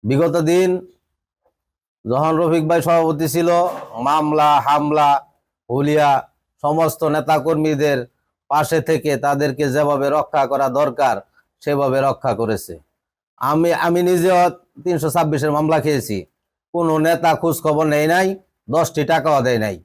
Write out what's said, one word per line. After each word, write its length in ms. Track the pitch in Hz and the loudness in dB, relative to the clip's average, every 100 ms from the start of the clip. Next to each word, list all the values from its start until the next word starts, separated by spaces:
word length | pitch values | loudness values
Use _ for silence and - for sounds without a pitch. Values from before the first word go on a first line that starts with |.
| 107 | -2
বিগত 260 | 139 165 160 156 | 0 2 0 2
দিন 180 | 175 185 185 180 _ _ _ _ _ _ _ _ _ _ _ - | 2 2 -2 -6 _ _ _ _ _ _ _ _ _ _ _ -4
যখন 220 | 127 156 160 | -2 0 0
রফিক 220 | 170 165 156 | 2 0 2
ভাই 120 | 170 151 | 0 2
সভাপতি 400 | 170 160 151 160 151 | 2 2 0 -2 0
ছিল, 140 | 170 175 175 - - 113 131 | 2 2 0 -4 -12 -6 0
মামলা, 420 | 151 151 151 151 147 139 | 0 0 2 4 4 2
হামলা, 420 | 147 147 151 147 139 - _ _ _ _ | 0 0 2 2 2 -2 _ _ _ _
হুলিয়া, 420 | 127 147 151 143 135 - _ _ _ | -4 0 2 2 2 -2 _ _ _
সমস্ত 400 | 147 156 160 156 | -4 0 0 0
নেতাকর্মীদের 960 | 160 151 156 156 139 160 156 143 147 135 120 _ _ _ _ | -2 -2 0 0 0 -2 0 0 0 -2 -6 _ _ _ _
পাশে 280 | 143 151 165 | -2 0 -2
থেকে 300 | 156 160 151 135 | 0 -2 -2 -2
তাদেরকে 480 | 143 143 147 127 143 | -2 0 -2 -2 -2
যেভাবে 340 | 135 147 143 139 | 0 0 0 0
রক্ষা 340 | 151 - 151 135 | -2 -2 -2 0
করা 160 | 135 139 | 0 0
দরকার 460 | 127 147 117 131 101 - _ _ _ | 0 -2 0 0 0 -8 _ _ _
সেভাবে 340 | - 143 139 131 135 | -4 -2 0 0 0
রক্ষা 240 | 127 131 107 | -2 -4 -2
করেছে। 340 | 113 104 - 82 _ _ _ _ _ _ 127 | -2 -4 -6 -18 _ _ _ _ _ _ -2
আমি, 240 | 156 170 | 0 0
আমি 260 | 165 170 175 | 0 0 0
নিজেও 460 | 175 180 180 180 180 175 _ - | 2 2 2 4 2 0 _ -10
তিনশো 260 | 175 170 156 170 | -4 -2 -2 0
ছাব্বিশের 360 | 156 147 151 | 0 -2 -2
মামলা 260 | 147 156 156 | -2 0 0
খেয়েছি, 380 | 151 143 - 101 87 _ _ _ _ | 0 -2 -4 -10 -10 _ _ _ _
কোনো 200 | 175 165 156 | -4 -2 0
নেতা 340 | 156 170 165 156 | 0 0 0 0
খোঁজ 140 | 165 156 156 | -2 -2 -2
খবর 200 | 151 156 | 0 0
নেয় 140 | 147 156 | 0 0
নাই, 200 | 175 190 196 _ _ - | 0 0 -4 _ _ -4
দশটি 320 | 156 156 - | -2 -2 -2
টাকাও 360 | 135 160 147 143 | 0 0 2 0
দেয় 180 | 123 120 107 | 2 0 -2
নাই। 100 | 90 | -6